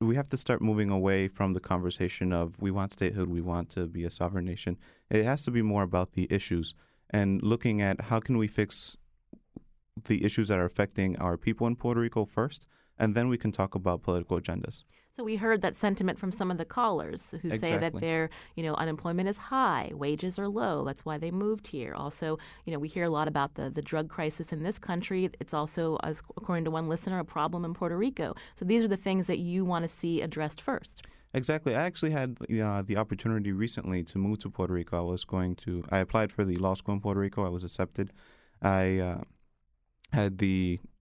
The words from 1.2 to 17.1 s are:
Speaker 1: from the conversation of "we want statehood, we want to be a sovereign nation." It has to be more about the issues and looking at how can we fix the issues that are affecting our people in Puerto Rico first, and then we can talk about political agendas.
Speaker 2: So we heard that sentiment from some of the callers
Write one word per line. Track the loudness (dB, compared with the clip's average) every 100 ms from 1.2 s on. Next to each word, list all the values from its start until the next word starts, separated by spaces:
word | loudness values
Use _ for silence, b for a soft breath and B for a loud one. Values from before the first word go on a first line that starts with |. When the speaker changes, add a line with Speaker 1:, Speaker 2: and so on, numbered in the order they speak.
| 2
Speaker 1:
from | 2 0
the | 0
conversation | 0 0 0 0 -2 0 0
of | 2 0 -2
"we | -2
want | 0 -2
statehood, | 0 0 0 0
we | 0
want | 0 -2 -2
to | -4 -4
be | -4
a | -6
sovereign | -2 -2 -2 -4
nation." | -4 -4 -6 b b b
It | 2 4
has | 2
to | 2
be | 2
more | 4 4
about | 4 2 0
the | 0 2
issues | 0 2 0 -2 b b b b
and | 2 4 4
looking | 4 2 4 4
at | 2 2
how | 0 0
can | 2 2
we | 2
fix | 0 -2 -2 -6 -10 -20 _ _ -20 _ -20 -20 _ _ -14
the | 0 2
issues | 4 2 2
that | 4
are |
affecting | 2 2 0 2 0 2
our | 0 0
people | 0 0 0
in | 0
Puerto | 0 2
Rico | 2 0
first, | 0 0 -2 -4 -18 b b b
and | 2
then | 4 2
we | 2
can | 0
talk | 0 -2
about | 0 0 0
political | 2 0 0 -2
agendas. | 0 -4 -6 -10 -20 b b
Speaker 2:
So | -8
we | -4
heard | 0 2 2
that | 2
sentiment | 0 0 2 0 0
from | -4
some | -2 -2
of | -2
the |
callers | -4 0 2 0 -4